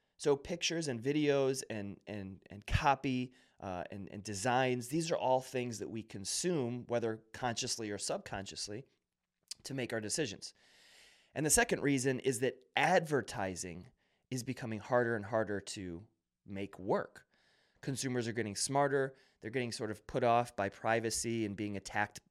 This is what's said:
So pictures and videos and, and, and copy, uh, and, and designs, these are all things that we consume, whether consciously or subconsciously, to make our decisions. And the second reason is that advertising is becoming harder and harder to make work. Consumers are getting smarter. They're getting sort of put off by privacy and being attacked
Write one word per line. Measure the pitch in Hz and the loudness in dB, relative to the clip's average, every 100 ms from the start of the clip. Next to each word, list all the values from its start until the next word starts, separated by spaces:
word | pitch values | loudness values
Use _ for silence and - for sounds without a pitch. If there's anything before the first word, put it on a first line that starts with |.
| _ - | _ -2
So | 151 143 | 2 2
pictures | - 175 - 165 151 | 0 -2 0 0 -2
and | 117 | 0
videos | 127 151 147 139 135 131 - | 2 4 6 6 4 2 -4
and, | 110 101 92 - | -6 -6 -10 -8
and, | 104 95 95 - | -8 -8 -10 -14
and | 101 - | -12 0
copy, | - 147 135 139 127 127 - _ _ | 4 4 4 2 0 -2 -10 _ _
uh, | 95 90 - | -8 -6 -6
and, | 101 95 | -10 -10
and | 104 | -10
designs, | 101 98 123 123 127 123 117 | -8 -2 2 4 4 0 -2
these | 160 165 | -2 0
are | 160 | 0
all | 127 131 | 2 2
things | 127 127 123 107 | 2 -4 -4 -4
that | 76 | -6
we | 110 | -6
consume, | 107 101 95 - 175 165 120 123 113 | -8 -8 -4 -2 0 0 0 -4 -2
whether | 117 117 110 - | 0 0 -2 -10
consciously | - 123 113 120 - 107 | -4 -2 -2 -4 -4 -4
or | 101 | -4
subconsciously, | - 180 - 98 98 80 - 104 139 _ _ _ _ _ - - | -2 -4 -4 -8 -8 -8 -8 -8 -12 _ _ _ _ _ -16 -12
to | - | -6
make | 135 117 | -4 -2
our | 113 | -2
decisions. | 104 - 117 95 - - _ - - - - _ _ | -2 -2 -2 -4 -12 -16 _ -20 -20 -20 -20 _ _
And | - | -2
the | 151 | 4
second | 240 240 143 | 4 4 2
reason | 143 135 123 123 | 4 4 2 2
is | 135 117 | 0 2
that | 127 - _ - | 0 -2 _ 2
advertising | 151 185 160 143 104 120 95 87 90 85 - _ _ _ _ | 4 4 4 0 0 -4 -4 -4 -8 -10 -14 _ _ _ _
is | 127 | -6
becoming | 117 123 120 110 | -6 -6 -6 -6
harder | - 123 117 113 | 2 4 4 2
and | |
harder | 101 113 101 101 | 0 0 2 -2
to | - 107 90 85 107 _ _ _ - | -4 -8 -6 -8 -12 _ _ _ -10
make | 98 101 - | -8 -8 -4
work. | 95 - - - - _ _ _ _ _ | 0 0 -2 -12 -20 _ _ _ _ _
Consumers | - 127 135 123 117 | -6 -4 -2 0 0
are | |
getting | 113 107 | -2 -2
smarter. | 95 - 139 139 139 135 - _ _ | -2 0 2 4 4 0 -4 _ _
They're | 107 | -6
getting | 127 120 | -2 -2
sort | - 110 | -2 -4
of | 104 - | -6 -6
put | 135 | 2
off | 120 117 120 | 6 6 4
by | - 101 | 0 -2
privacy | - 113 113 113 - 117 113 | 0 2 2 2 -2 -2 0
and | 107 98 | 0 -2
being | 104 98 | -4 -6
attacked | - 107 104 - - | -4 -2 -2 -4 -20